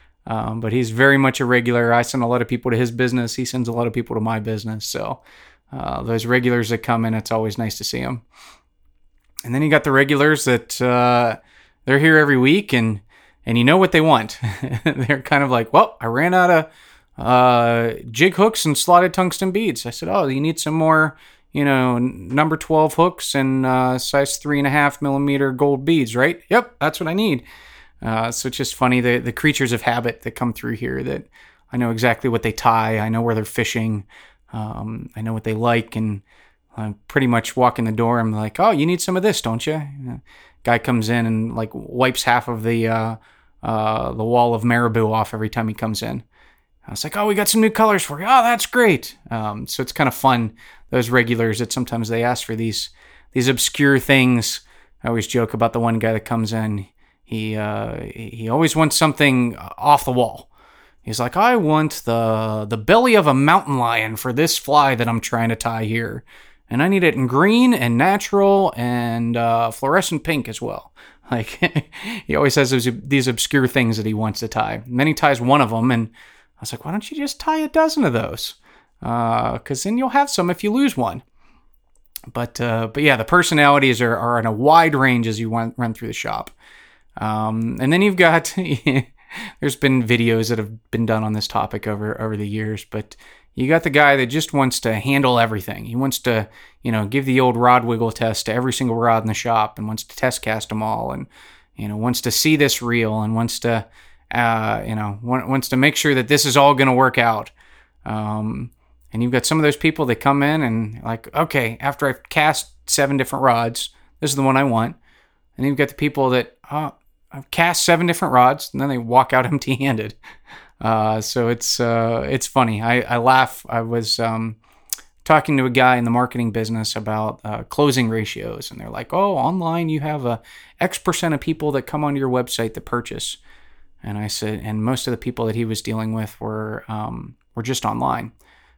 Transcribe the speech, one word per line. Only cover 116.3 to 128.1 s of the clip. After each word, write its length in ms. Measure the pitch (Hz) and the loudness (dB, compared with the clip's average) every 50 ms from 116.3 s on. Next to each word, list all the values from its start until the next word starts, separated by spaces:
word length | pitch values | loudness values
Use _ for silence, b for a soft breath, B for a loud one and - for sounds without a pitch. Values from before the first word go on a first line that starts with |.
that, 260 | 127 123 117 - _ _ - - | 2 0 -2 -4 _ _ -14 -8
"Oh, 240 | 147 151 156 175 - _ _ _ _ _ _ _ | -8 -6 -6 -8 -10 _ _ _ _ _ _ _
I've 200 | - 139 131 - | -18 -18 -14 -8
cast 340 | - - 170 175 165 - - | -2 0 0 0 0 0 2
seven 220 | 175 170 160 175 | 2 2 4 2
different 260 | 175 170 - 170 147 127 | 0 0 0 -2 2 4
rods," 380 | 127 123 127 139 143 - - - | 6 6 6 4 0 -6 -10 -6
and 80 | 131 | -6
then 80 | 135 143 | -4 -4
they 80 | 131 | -4
walk 340 | 120 117 113 123 131 127 - | -4 -4 2 2 2 4 4
out 140 | 131 127 127 | 2 2 2
<laughs> 60 | - 151 | 2 -2
empty-handed. 640 | 139 - 135 131 117 135 139 120 107 107 110 - _ B B B B B B B B B B B B | -2 -2 -2 -4 -2 -2 -2 -2 -2 -6 -8 -12 _ B B B B B B B B B B B B
Uh, 400 | 110 110 113 110 107 107 110 110 | -2 -2 0 0 0 0 0 -2
so 260 | 107 - - 127 117 | -4 -4 -2 0 0
it's, 320 | 117 120 117 - - - - | 0 -2 -2 -4 -4 -2 -2
uh, 460 | 123 117 117 117 113 113 113 120 135 | 0 0 0 0 0 0 -2 -2 -2
it's 200 | 139 131 127 - | -2 -4 -4 -4
funny. 340 | - - 139 123 113 107 104 | -2 0 0 2 2 0 -2
I, 200 | 113 117 120 123 | 0 0 0 0
I 160 | - - 120 | 0 0 -2
laugh. 480 | 120 117 131 131 131 131 - - - - - | 0 4 4 4 4 4 2 -2 -14 -10 -6
I 120 | 117 117 | -4 -4
was, 380 | 113 113 117 117 110 - - - | -4 -2 -4 -4 -2 -2 -4 -2
um, 380 | 117 113 113 113 113 113 113 _ B B B B B B B B B B B _ - | -2 -4 -2 -4 -6 -8 -10 _ B B B B B B B B B B B _ 2
talking 320 | - 156 151 - - 147 | 4 4 4 4 2 0
to 100 | 135 127 | 2 2
a 40 | 131 | 2
guy 260 | 120 131 127 127 127 | 4 4 6 6 4
in 80 | 120 120 | 4 2
the 80 | 117 | 0
marketing 400 | 120 123 123 123 - 123 120 113 | 0 0 0 -2 -2 -4 -4 -2
business 440 | 101 117 110 107 113 110 110 - - | -2 -4 -4 -4 -4 -4 -4 -4 -6
about, 440 | 110 107 107 107 110 110 107 - - - | -6 -6 -4 -4 -4 -4 -6 -8 -10 -10
uh, 180 | 107 107 113 110 | -10 -8 -8 -10
closing 460 | - - - 147 147 120 131 120 | -6 0 2 2 2 4 2 0
ratios, 600 | 113 | 0